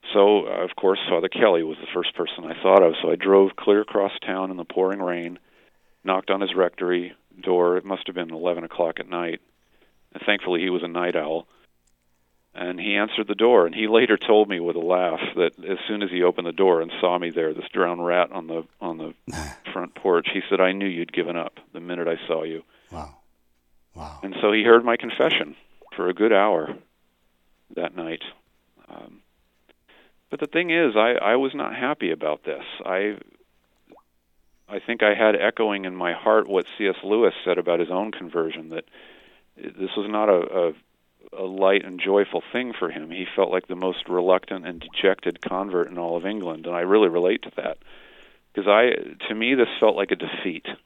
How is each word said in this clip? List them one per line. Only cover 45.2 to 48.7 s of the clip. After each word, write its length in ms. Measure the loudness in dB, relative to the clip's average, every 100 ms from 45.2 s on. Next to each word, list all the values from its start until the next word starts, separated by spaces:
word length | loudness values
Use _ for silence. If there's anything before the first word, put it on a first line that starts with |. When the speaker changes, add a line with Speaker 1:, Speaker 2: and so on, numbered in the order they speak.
| -4 -6
Speaker 1:
convert 480 | -6 -6 -2 -2 -2
in 80 | -4
all 180 | -4 -4
of 100 | -4
England, 420 | -6 -8 -8 -6
and 80 | -4
I 60 |
really 280 | 4 6 6
relate 320 | 4 2 0
to 80 | -4 -8
that. 240 | -8 -8 -16 -20 -20 -20 -20 _ _
'Cause 140 | -4
I, 240 | 4